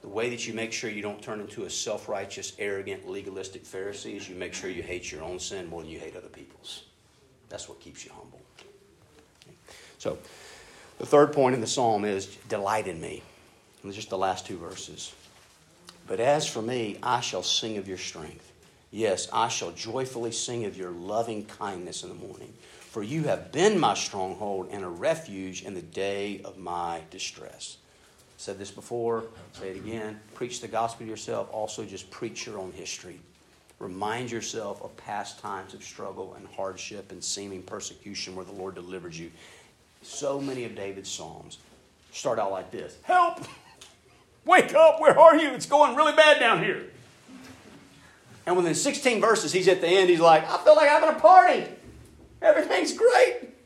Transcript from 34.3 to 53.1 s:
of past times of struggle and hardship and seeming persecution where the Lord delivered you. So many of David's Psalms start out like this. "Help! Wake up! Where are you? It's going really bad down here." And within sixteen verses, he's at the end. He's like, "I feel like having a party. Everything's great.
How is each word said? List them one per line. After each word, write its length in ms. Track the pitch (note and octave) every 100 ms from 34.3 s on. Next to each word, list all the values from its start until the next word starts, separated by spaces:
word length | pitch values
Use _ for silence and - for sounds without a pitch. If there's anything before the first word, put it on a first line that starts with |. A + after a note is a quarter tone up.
| A2+ G#2 A2+ G#2 G2
of 140 | - -
past 420 | - G#2 - -
times 340 | G#2 G2 F#2+
of 120 | G#2
struggle 500 | - - G2 F#2+ F#2+
and 140 | G2 F#2+ -
hardship 560 | G2 F2+ - G#2 F#2+
and 100 | F#2
seeming 400 | - - G2+ F#2
persecution 720 | - G#2 - F2 G#2 F#2+ -
where 100 | F#2
the 60 | F#2
Lord 240 | G2+ F#2
delivered 400 | F#2 F2 F#2 E2+
you. 160 | E2 E2+ - - - - _ _ _
So 380 | - - C#3 C#3
many 240 | C3+ C3
of 100 | A#2
David's 340 | G#2 G2 G2 F#2
Psalms 500 | - E2 E2 - - - - _ _ _
start 300 | - D3 A2+
out 100 | G2
like 220 | F#2+ F#2
this. 240 | A2+ D2+ -
"Help! 400 | - F4+ F4 E4+ - - - - - _ _ _ _ _
Wake 300 | - F4+ -
up! 260 | C#4+ D#4+ D4+
Where 160 | D4 -
are 200 | D#4+ D#4
you? 140 | D4+
It's 160 | B3 -
going 280 | C#4+ C#4+
really 200 | A#3+ D#4
bad 260 | D4 D#4 C#4+
down 240 | A#3+ F#3+
here." 260 | G3+ D3 - - - - - - - - - - - - - - - - -
And 100 | F3+
within 180 | F3
sixteen 460 | - C#4+ - B3+ A3
verses, 320 | G#3 G#3+ D3+
he's 160 | F#3 F#3
at 120 | F3
the 60 | E3+
end. 240 | F#3 F#3
He's 80 | E3+
like, 260 | E3 - -
"I 80 | -
feel 100 | -
like 140 | D4+ D4
having 220 | D4+ D#4
a 100 | -
party. 460 | D#4+ F#4 F4+ B3 - - - - - - - -
Everything's 520 | D#5+ D5 D4 F#4 -
great. 560 | - A#4